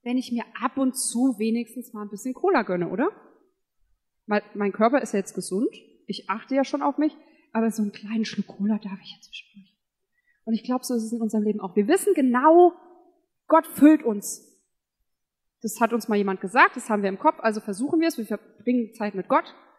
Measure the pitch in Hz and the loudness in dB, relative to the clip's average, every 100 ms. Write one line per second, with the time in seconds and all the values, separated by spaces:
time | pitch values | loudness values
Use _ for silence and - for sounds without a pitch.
0 | 240 254 - 233 - - 240 269 262 247 | -2 -4 -2 -6 -6 -6 -4 0 -2 -2
1 | - 233 269 202 220 226 233 254 - 214 | -6 0 0 0 -2 -2 -4 -14 -16 -14
2 | 208 202 254 254 359 311 202 180 170 185 | -12 -10 -10 -2 0 0 0 -4 -4 -2
3 | 330 - - _ _ _ _ _ _ _ | -4 -4 -20 _ _ _ _ _ _ _
4 | _ _ - 208 - 202 202 185 226 269 | _ _ -6 -6 -6 -6 -4 2 2 2
5 | 226 202 190 - - 185 294 - _ _ | -2 -6 -6 -12 -6 -4 -4 -6 _ _
6 | - 196 - 208 - 269 269 285 285 277 | -12 -12 -8 -8 -2 -2 -2 -2 -2 0
7 | 302 - _ _ _ 220 226 214 208 - | -2 -4 _ _ _ -2 -2 0 -4 -6
8 | 202 226 214 - - - 202 214 196 196 | -6 -4 -4 -4 -8 -4 -2 -2 -4 -14
9 | - - - - - 208 190 _ _ _ | -16 -20 -20 -20 -20 -20 _ _ _ _
10 | _ _ _ _ - 226 - 254 - 247 | _ _ _ _ -6 -6 -2 -6 -2 -4
11 | 220 233 220 220 208 208 190 208 202 381 | -4 -4 -2 0 0 -2 -2 -2 2 2
12 | - 359 262 240 302 339 349 - - - | 2 2 2 4 6 8 8 4 -20 -20
13 | _ _ _ _ - - 320 - 294 311 | _ _ _ _ 2 2 2 6 8 8
14 | - 208 - - _ _ _ _ _ _ | 2 -4 -8 -14 _ _ _ _ _ _
15 | _ _ _ _ _ _ 214 - 226 233 | _ _ _ _ _ _ -10 -2 0 0
16 | - 208 196 185 185 240 330 254 - 208 | 0 0 0 -4 -2 4 2 2 -4 -2
17 | 196 196 302 311 226 214 214 190 277 330 | -2 0 -2 0 -4 -4 -8 -8 -2 0
18 | 330 320 214 208 - _ - 247 220 - | 0 -2 -8 -8 -10 _ -2 -2 -2 -6
19 | 208 190 180 294 339 - _ | -6 -6 0 0 0 -20 _